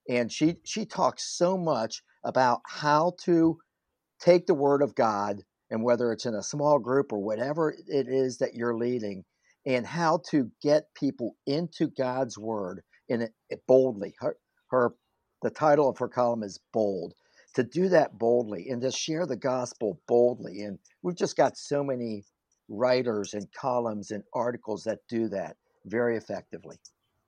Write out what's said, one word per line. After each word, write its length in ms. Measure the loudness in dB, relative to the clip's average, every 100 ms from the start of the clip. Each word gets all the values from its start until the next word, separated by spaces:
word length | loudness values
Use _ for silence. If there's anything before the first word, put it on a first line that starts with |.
| -2
And 220 | -2 0
she, 260 | 2 0 0
she 200 | -6 -8
talks 520 | -6 0 0 0 -8 0
so 200 | 0 0
much 440 | 0 -2 -2 -8 _ _
about 360 | -2 2 4 2 -4
how 480 | -4 2 4 2 -2
to 340 | 2 4 4 2 _ _ _ _ _ -2
take 260 | 4 4 4
the 80 |
word 280 | 2 4 4
of 120 | 2
God, 480 | 2 2 2 -2 -4 -10 _ -6
and 120 | -2
whether 280 | 2 2 2
it's 140 | -2 -4
in 80 |
a 80 | -4
small 360 | -6 0 4 4
group 340 | 4 2 2
or 60 | -2
whatever 500 | -2 -2 -2 0 -2
it 380 | -2 -4 -2 0
is 300 | 2 0 0
that 160 | -4
you're 220 | -2 -2 0
leading, 480 | 0 -2 -4 -8 -14 _ _ _ -2
and 200 | -2 -2
how 340 | 0 2 0 2
to 200 | 0 0 -2
get 320 | 2 2 2
people 420 | -4 -4 -4 -8 -8 -4
into 420 | -2 -2 -2 -4
God's 500 | -2 -2 -2 -4 -6
word 440 | -6 -4 -6 -10 -16 _ -4
in 140 | -2
it, 100 | -2 _ -14
it 100 | -6 4
boldly. 460 | 6 6 0 -8 -6
Her, 160 | -8 -8 _ _ -2
her, 240 | 2 2 -2 _ _ _ _
the 80 | -6
title 380 | 0 4 4 4
of 100 | 0
her 100 | -6
column 340 | -2 0 -2
is 180 | -6 -12 _
Bold. 420 | -2 0 -2 -8 -14 _ _ _
To 80 | -4
do 240 | -2 0 4
that 300 | 4 2 0
boldly 500 | 2 2 0 -6 -6
and 140 | -4
to 80 | -4
share 320 | -4 -4 -4 -4
the 100 | -4
gospel 640 | -4 -4 -4 -4 -6 -4 0
boldly. 540 | 4 4 2 -10 -10
And 160 | -10 -12 _ _
we've 140 | -8 -4
just 200 | -4 2
got 180 | 2 0
so 260 | -4 -2
many 420 | -2 -4 -6 -8 -12 _ _ _ -12
writers 640 | -2 0 2 0 -2 -4
and 160 | -8 -10
columns 580 | -8 -4 -2 -2 -6 -8
and 120 | -10 -8
articles 500 | -6 -4 -6 -8 -8
that 140 | -6 -6 -4
do 200 | -4 -4
that 260 | -4 -8 -12 _ _ -6
very 300 | -2 0 -2
effectively. 580 | -6 -10 -10 -18 -18 -20 -20 _ _ _